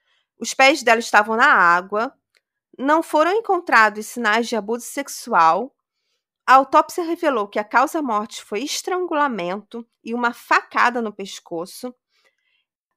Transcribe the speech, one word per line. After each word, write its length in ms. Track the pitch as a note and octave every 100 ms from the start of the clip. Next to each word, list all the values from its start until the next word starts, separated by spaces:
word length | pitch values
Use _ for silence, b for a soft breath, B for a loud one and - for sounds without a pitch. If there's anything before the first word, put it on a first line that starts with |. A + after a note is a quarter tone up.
| _ _ _ -
Os 140 | A#3
pés 300 | - C4+ D4
dela 180 | A#3+ A3+
estavam 360 | A#3 G#3+ G#3+ A3
na 100 | C#4
água. 680 | A#3 F3 F3 F#3+ G#3 B3+ - _ _ _ _ _ -
Não 240 | C4 D#4+
foram 300 | - D4+ D#4+
encontrados 720 | G#4+ A4+ F4+ E4+ A#3+ G#3+ G#3+ A3
sinais 420 | B3 A3+ A3 A3+
de 80 | A3+
abuso 280 | G3+ A#3+
sexual. 920 | - - C#4 - - G3 E3 F3 C4 _ _ _ _ _ _ _ -
A 80 |
autópsia 500 | C4 C4+ D#4 D#4+ -
revelou 440 | E4 E4+ D#4 B3 G3+
que 100 | G#3+
a 60 |
causa-morte 800 | G#3 A#3 D4 E4+ C4+ G#3 G#3+ -
foi 180 | - G#3
estrangulamento 1300 | D4 - - F4+ F4+ D#4 D4 G#3+ F3 G3+ G#3 A#3 A#3 _
e 80 | -
uma 220 | A#3+ A#3+
facada 680 | B3 - E4 - A3+ A#3 A#3+
no 120 | A3
pescoço. 840 | G#3 G3 - - E3+ F#3+ - B3+ B3 _ _ _ _ _ _ _ _ _